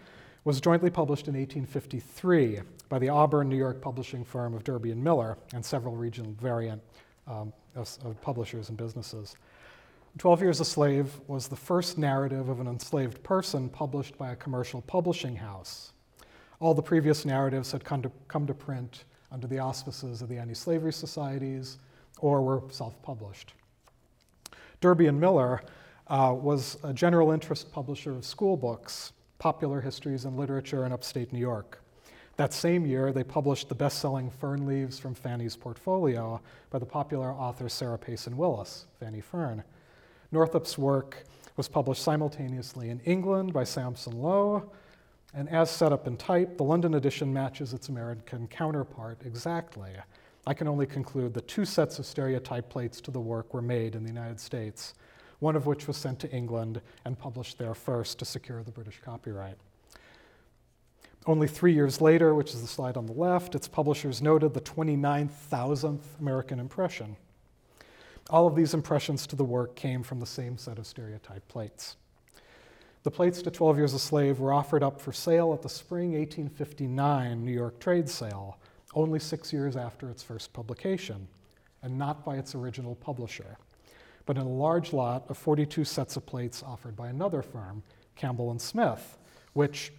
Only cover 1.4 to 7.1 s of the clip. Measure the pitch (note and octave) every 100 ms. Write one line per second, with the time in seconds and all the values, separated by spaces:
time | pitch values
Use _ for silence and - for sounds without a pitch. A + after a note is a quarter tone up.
1.4 | C3+ - C3 C#3 - B2+ - - F3+ F3
2.4 | B2 G2+ F2+ - - C3 C3 D3 D3+ D3
3.4 | C#3 C3 C3 C3 C#3 B2 B2 B2+ A#2 B2+
4.4 | A#2+ A2+ G#2+ B2+ A#2 A#2 C#3+ D#3+ A2+ G#2
5.4 | - A#2+ A2+ C#3 A#2+ A#2 A#2 A2+ A2 G#2+
6.4 | B2 A#2 A2+ G#2+ - - -